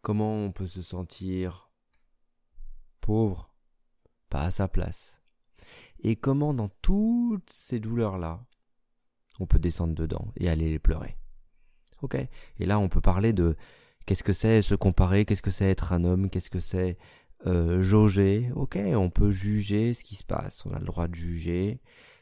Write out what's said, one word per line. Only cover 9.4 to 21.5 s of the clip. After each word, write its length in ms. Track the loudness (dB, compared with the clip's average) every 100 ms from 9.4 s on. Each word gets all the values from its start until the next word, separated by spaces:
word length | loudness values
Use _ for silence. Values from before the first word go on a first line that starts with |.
| 2
peut 140 | 4
descendre 340 | 4 -2 -4
dedans 380 | -2 -4 -6 -10 -4
et 120 | -2
aller 200 | 0 -2
les 120 | 2
pleurer ? 360 | 2 2 -6 -10 -14 -20 -20 _ _ _ _ -14
Ok ? 140 | -6 -6 -6 -14 -18 -6
Et 80 | -2
là, 140 | 0
on 80 | 2
peut 120 | 4
parler 320 | 4 4 2
de 240 | 2 2 0 -8 -20 _ _ -4
qu'est-ce 180 | -2
que 80 | 0
c'est 280 | 0 4 4
se 140 | 4
comparer, 500 | 2 4 4 4 4
qu'est-ce 160 | 2 0
que 120 | -2
c'est 180 | 0 2
être 220 | 2 0
un 100 | 0
homme, 280 | 2 2 0
qu'est-ce 200 | -4 -6
que 80 | -8
c'est, 400 | -4 -2 -2 -4 -14 -20 _ -8 -2
euh, 340 | 0 2 2
jauger. 680 | 4 6 6 6 2 2 -2 -4
Ok, 200 | -4 -4
on 320 | 0 0 2
peut 220 | 4 4
juger 640 | 2 -2 -2 0 0 0
ce 80 | -4
qui 140 | -10 -16
se 80 |
passe, 420 | -6 -6 -6 -12 -10
on 60 |
a 80 | -8
le 40 | -6
droit 200 | -4 -6
de 80 |
juger. 680 | -6 -6 -6 -4